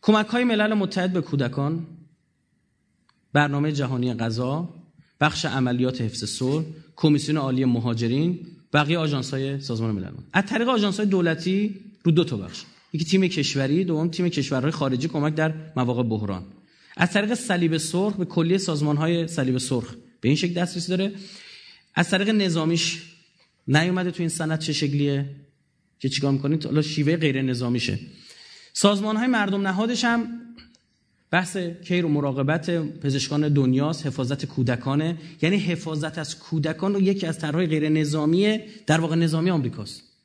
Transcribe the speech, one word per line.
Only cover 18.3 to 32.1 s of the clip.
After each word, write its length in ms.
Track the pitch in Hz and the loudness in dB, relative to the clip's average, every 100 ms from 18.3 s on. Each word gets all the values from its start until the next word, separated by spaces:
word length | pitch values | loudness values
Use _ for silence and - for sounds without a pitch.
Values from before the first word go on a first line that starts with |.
| - 165 190 | 0 2 2
سازمان‌های 680 | 190 151 147 147 156 170 165 | 0 0 2 2 2 0 0
صلیب 300 | 151 131 127 | -2 0 0
سرخ 380 | - 127 113 - - _ | 0 -2 -4 -14 -20 _
به 80 | 117 | 2
این 60 | 151 | 2
شکل 180 | 180 | 2
دسترسی 360 | 175 175 175 170 | 0 -2 -4 -2
داره. 240 | 180 196 196 - - - - - - _ - | -2 -2 -4 -16 -20 -20 -20 -20 -20 _ -2
از 140 | 170 | 0
طریق 200 | 190 202 | 2 2
نظامیش 720 | 214 190 165 160 165 - - - - _ _ _ _ - | 2 2 2 2 2 0 -4 -12 -20 _ _ _ _ 2
نیومده 440 | 143 170 185 180 | 2 4 0 -2
تو 100 | 165 | -2
این 80 | 165 | -4
سند 300 | 165 156 160 | -2 -4 -2
چه 140 | 160 | -2
شکلیه 640 | 147 147 143 143 139 139 - - _ _ _ _ _ | -2 0 0 0 0 -4 -8 -20 _ _ _ _ _
که 100 | 131 | -4
چیکار 220 | 135 139 | -2 0
می‌کنید، 340 | 135 139 156 147 | 0 0 -2 0
حالا 160 | 151 | 0
شیوه 340 | 151 156 143 170 | 0 0 2 2
غیر 260 | 156 135 | 2 0
نظامیشه. 580 | 131 120 123 123 113 101 - - - - - - - | -2 -2 0 0 -2 -4 -8 -18 -20 -20 -20 -20 -14
سازمان‌های 540 | - 202 202 214 214 254 | 2 4 4 0 0 2
مردم 400 | 240 202 196 196 | 2 0 0 0
نهادش 360 | 185 226 247 | 0 0 0
هم 240 | 240 233 220 - - - - _ _ _ _ _ _ | 0 0 -2 -8 -14 -20 -20 _ _ _ _ _ _
بحث 260 | 170 185 196 | 0 0 -4
کیر 480 | 175 170 175 180 | -6 -8 -2 0
و 40 | |
مراقبت 600 | 170 | 2